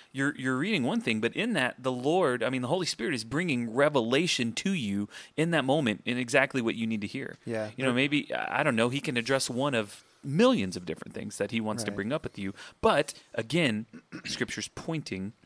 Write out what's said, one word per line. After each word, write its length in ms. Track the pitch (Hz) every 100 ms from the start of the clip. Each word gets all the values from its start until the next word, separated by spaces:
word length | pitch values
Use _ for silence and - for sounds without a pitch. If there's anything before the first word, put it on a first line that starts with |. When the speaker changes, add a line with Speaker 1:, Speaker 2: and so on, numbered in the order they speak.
| -
Speaker 1:
you're, 240 | 131 139 -
you're 220 | 131 127
reading 260 | 185 202
one 160 | 120 233
thing, 220 | 117 110
but 120 | 117
in 200 | - 226
that, 280 | 185 123 -
the 120 | 127
Lord, 500 | 127 131 175 160 123
I 60 | 113
mean, 120 | 131
the 60 | 123
Holy 180 | 180 170
Spirit 280 | - 220
is 100 | 131
bringing 500 | 113 139 180 123 117
revelation 800 | 117 143 143 113 135 175 - 117
to 180 | 110 196
you 340 | 190 107 101 104 - - -
in 140 | 165
that 120 | 165
moment 380 | 131 151 127 101 -
in 120 | 123
exactly 440 | 127 135 135 135
what 140 | 113 113
you 100 | 113
need 120 | 110
to 60 | 101
hear. 300 | 135 131 - -
Speaker 2:
Yeah. 240 | 110 107 120
Speaker 1:
You 80 | 131
know, 80 |
maybe, 400 | 123 143 147 -
I, 260 | - - 127
I 40 |
don't 120 | 151 113
know, 140 | 120
he 100 | 139
can 160 | 156 123
address 340 | 113 135 -
one 240 | 120 143 120
of 280 | 101 - - _ 143
millions 500 | 151 247 240 98 170
of 100 | 90
different 280 | 165 -
things 240 | - 104 -
that 140 | 101
he 100 | 113
wants 220 | 107 110
to 80 | 107
Speaker 2:
Right. 40 | 101
Speaker 1:
bring 160 | 101
up 120 | 151
with 140 | - -
you. 160 | 98 - - -
But 320 | 220 156 151 - -
again, 520 | - 113 160 147 107 113 117 -
<clears throat> 140 | - -
scripture's 420 | - 117 - - -
pointing 560 | - 160 - 95 98 -